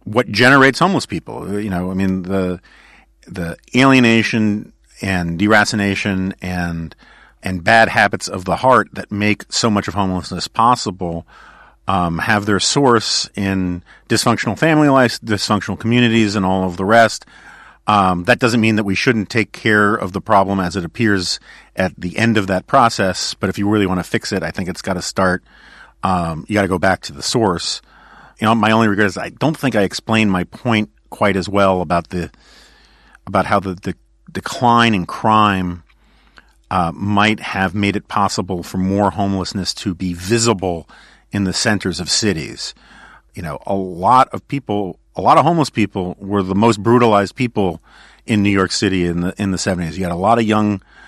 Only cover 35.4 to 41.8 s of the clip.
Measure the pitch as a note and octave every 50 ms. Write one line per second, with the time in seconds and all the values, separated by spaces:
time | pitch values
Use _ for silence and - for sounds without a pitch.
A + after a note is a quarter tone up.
35.4 | G#2+ G#2 G2 F#2+ F#2 F2 F2 E2+ - _ _ _ _ _ _ _ _ _ _ -
36.4 | _ _ _ _ _ - F#2 F#2 E2+ E2 - - G2 G2+ G#2 G2+ G#2 A2 G#2+ -
37.4 | - - - G2 F#2+ F2+ F2 G#2 G2+ G2+ F#2 G2+ - - - G#2+ G2+ F#2+ - -
38.4 | F#2+ F#2 F#2+ F2 E2 - - F#2+ F#2 F#2+ G2 G2+ G#2 F#2+ - G#2+ G2+ G2 G2 F#2+
39.4 | F2 - - G2+ F2+ - - - - G#2 F2 D#2+ F#2+ F2+ F2 E2 F#2 F#2+ A#2 A2+
40.4 | A2+ A#2 A2 F2+ F#2+ F#2 E2+ E2 - _ - - - - _ _ _ _ - G2+
41.4 | G2 F#2 F2+ - - A2+ G#2+ F#2+